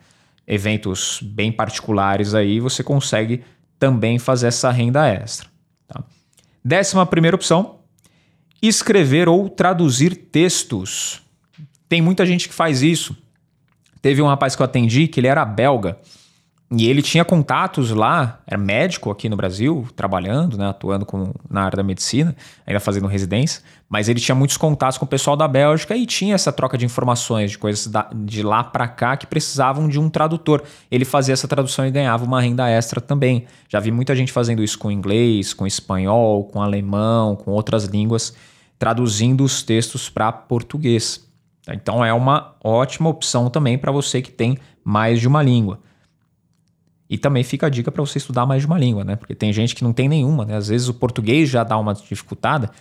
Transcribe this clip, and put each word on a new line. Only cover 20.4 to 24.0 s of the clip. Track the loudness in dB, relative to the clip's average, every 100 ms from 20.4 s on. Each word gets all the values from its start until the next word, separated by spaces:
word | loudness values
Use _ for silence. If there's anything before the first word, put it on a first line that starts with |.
| -2 -2
né, | -4
atuando | -4 -4 -4 -4
com, | -6 -6 -10 -8
na | -4
área | -2 -2
da |
medicina, | -4 -4 -2 0 0 -2 -12 -16 -6
ainda | -4
fazendo | -2 -2 -2
residência, | -2 -2 0 0 -4 -14 -20 -6
mas | -2